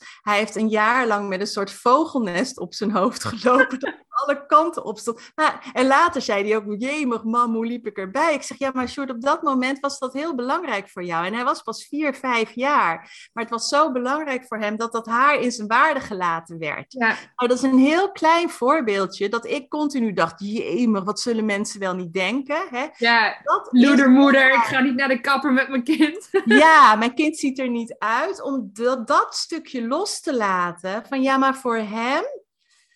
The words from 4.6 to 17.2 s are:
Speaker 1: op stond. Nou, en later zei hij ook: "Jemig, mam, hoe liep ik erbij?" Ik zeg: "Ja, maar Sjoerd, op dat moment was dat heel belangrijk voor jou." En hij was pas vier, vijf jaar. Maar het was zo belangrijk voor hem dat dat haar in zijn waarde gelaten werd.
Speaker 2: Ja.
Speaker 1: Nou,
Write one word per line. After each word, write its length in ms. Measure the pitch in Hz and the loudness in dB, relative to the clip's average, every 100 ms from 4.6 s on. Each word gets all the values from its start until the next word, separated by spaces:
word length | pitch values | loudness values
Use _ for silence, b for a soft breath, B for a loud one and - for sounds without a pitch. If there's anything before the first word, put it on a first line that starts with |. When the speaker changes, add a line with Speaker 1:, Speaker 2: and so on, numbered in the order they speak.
| 339 339 - | 4 -2 -8
Speaker 1:
op 120 | 208 | -8
stond. 320 | - 226 - - | -8 -8 -12 -2
Nou, 180 | 311 - B | -2 -2 B
en 140 | - 262 | -2 2
later 340 | 269 339 311 | 4 2 0
zei 220 | - 202 208 | -2 -2 0
hij 100 | 220 | -2
ook: 180 | 208 208 | -2 -6
"Jemig, 460 | 254 302 269 226 | -4 -4 -2 -4
mam, 300 | 220 233 240 | -2 0 0
hoe 120 | 226 226 | 0 -4
liep 220 | 240 226 | -6 -8
ik 100 | 208 | -8
erbij?" 360 | 190 226 320 | -6 -2 0
Ik 80 | 285 | 0
zeg: 160 | - 254 | -4 -6
"Ja, 140 | 269 | -4
maar 160 | 262 247 | -4 -6
Sjoerd, 200 | - 269 | -6 -8
op 120 | 240 | -4
dat 200 | 269 320 | -2 -2
moment 380 | 320 262 254 269 | 0 0 0 -2
was 200 | 277 277 | -6 -6
dat 140 | 254 | -8
heel 220 | 262 320 269 | -6 -6 -6
belangrijk 540 | 247 311 330 202 196 | -4 -4 -4 -6 -8
voor 140 | - | -10
jou." 220 | 180 165 175 | -6 -4 -4
En 80 | |
hij 100 | 226 | -4
was 180 | 247 311 | -4 -4
pas 260 | - 214 - | -8 -12 -10
vier, 260 | 285 302 | -6 -4
vijf 380 | 269 262 240 220 | -4 -2 -2 -2
jaar. 800 | - 262 285 190 - - - - | -2 0 2 0 -2 -10 -20 -16
Maar 100 | - | -10
het 100 | 226 | -8
was 140 | 233 - | -6 -2
zo 240 | 285 311 | 2 2
belangrijk 540 | 254 247 294 302 254 - | 0 -4 -4 -4 -8 -8
voor 100 | 220 | -6
hem 180 | 208 214 | -4 -4
dat 140 | 233 | -4
dat 140 | 226 220 | -6 -2
haar 340 | 233 277 285 | 2 2 2
in 120 | 247 | 0
zijn 160 | 233 208 | -4 -2
waarde 320 | 233 311 269 | 2 2 0
gelaten 600 | - 190 180 165 165 165 | -4 -4 -2 -2 -6 -10
werd. 340 | 156 - - | -8 -8 -10
Speaker 2:
Ja. 140 | 262 226 | -2 -2
Speaker 1:
Nou, 420 | - | -2